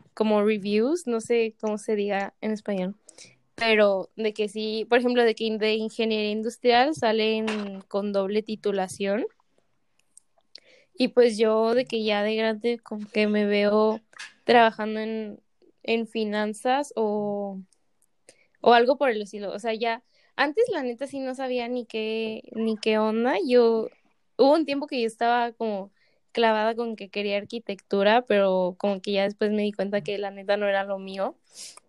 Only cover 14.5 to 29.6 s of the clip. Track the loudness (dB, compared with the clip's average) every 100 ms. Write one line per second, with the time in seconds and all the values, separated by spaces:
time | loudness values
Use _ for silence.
14.5 | 6 6 2 -6 -4 -6 -6 -8 -12 _
15.5 | _ _ _ -2 -2 -2 -4 -2 -2 -4
16.5 | -2 0 0 -2 -2 -2 -2 -4 -4 -8
17.5 | -10 -16 _ _ _ _ _ _ _ _
18.5 | _ 6 6 6 2 0 0 -6 -10 -10
19.5 | -8 -6 -4 -4 -6 _ _ _ -2 0
20.5 | 0 0 -2 -4 -6 -8 -8 -8 -6 -4
21.5 | -4 -4 -6 -6 -6 -6 -4 -6 -8 -10
22.5 | -4 -4 -2 0 2 2 0 0 0 4
23.5 | 4 6 2 -2 _ _ _ _ 2 4
24.5 | 4 2 -4 -4 -4 -4 -2 0 2 0
25.5 | -4 -6 -6 -8 _ _ _ _ 0 2
26.5 | 2 0 -2 -6 -8 -10 -6 -4 -4 -6
27.5 | -10 -10 -12 -4 2 6 4 4 2 4
28.5 | 2 0 -2 -2 -2 -2 -2 -2 -2 -2
29.5 | 0